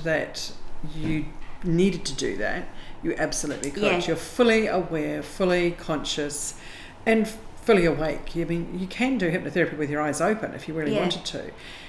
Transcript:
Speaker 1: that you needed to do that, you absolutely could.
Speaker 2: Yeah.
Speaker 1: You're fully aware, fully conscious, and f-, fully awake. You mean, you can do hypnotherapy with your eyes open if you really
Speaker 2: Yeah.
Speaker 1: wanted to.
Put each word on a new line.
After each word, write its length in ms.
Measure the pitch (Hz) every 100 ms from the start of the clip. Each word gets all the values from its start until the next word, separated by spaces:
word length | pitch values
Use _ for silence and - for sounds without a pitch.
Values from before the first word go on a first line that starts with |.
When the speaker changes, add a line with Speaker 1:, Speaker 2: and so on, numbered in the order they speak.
Speaker 1:
that 480 | 160 151 - - - - - - 156
you 320 | 160 156 160 156 - - -
needed 400 | 180 165 190 170 -
to 80 |
do 220 | 139 117 -
that, 320 | 98 175 - - - -
you 120 | 165 -
absolutely 520 | 151 - 151 131 143
could. 100 | 202
Speaker 2:
Yeah. 160 | 208 175 165
Speaker 1:
You're 100 | 160
fully 500 | - - 240 220 214
aware, 540 | 185 170 165 151 151
fully 500 | 147 - 185 180 175
conscious, 840 | 170 - 151 - - 147 147 - - - - - -
and 180 | - 220 214
f-, 100 | - - -
fully 220 | - 202
awake. 500 | 170 143 156 - - 170
You 100 | 165
mean, 320 | 170 165 180
you 80 | 185
can 320 | - 254 254
do 120 | 175
hypnotherapy 460 | 175 139 180 160 151
with 140 | 143
your 100 | 147
eyes 200 | 151 135
open 340 | 175 214 -
if 140 | - -
you 60 |
really 200 | 160 151
Speaker 2:
Yeah. 60 | 208
Speaker 1:
wanted 220 | 185 175 -
to. 240 | - - - - -